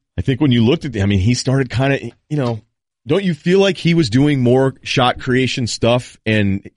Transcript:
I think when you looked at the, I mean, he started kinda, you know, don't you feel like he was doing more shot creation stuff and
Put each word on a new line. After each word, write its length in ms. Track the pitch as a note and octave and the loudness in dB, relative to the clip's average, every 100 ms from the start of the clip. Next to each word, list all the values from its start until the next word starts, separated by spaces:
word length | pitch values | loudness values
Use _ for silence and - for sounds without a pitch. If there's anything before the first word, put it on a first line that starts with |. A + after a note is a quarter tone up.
| _ - | _ -8
I 20 | |
think 180 | A2+ C3 | -2 0
when 120 | D3+ | 2
you 120 | A#2+ | 2
looked 220 | A2+ E3 D3 | 2 0 -2
at 80 | |
the, 80 | A2 | -4
I 60 | G2 | 0
mean, 120 | G2 | 2
he 140 | G2 | 2
started 380 | B2 - C3+ C3 | 0 0 -2 -2
kinda, 400 | A2 C3+ C#3 A#2 - - | -2 0 -2 -6 -16 -8
you 80 | D3+ | -4
know, 240 | B2 A2+ - _ _ _ - | -4 -6 -10 _ _ _ -4
don't 160 | F3 | -2
you 100 | G3 | -2
feel 260 | D#3+ F3 F#3+ | -4 0 2
like 180 | G3 - | 2 0
he 180 | E3 E3+ | 0 0
was 160 | C3 | 2
doing 300 | C3 D3 C#3 | 2 2 2
more 340 | B2 C3 C3+ - | 2 2 2 -2
shot 360 | - - B2 - | -6 0 0 -2
creation 460 | - B2+ B2+ - A2+ | -2 0 0 -2 -6
stuff 540 | - A2+ B2 - - | -2 0 0 -2 -10
and 460 | A2 G#2+ G2+ G2 - | -2 0 0 -2 -6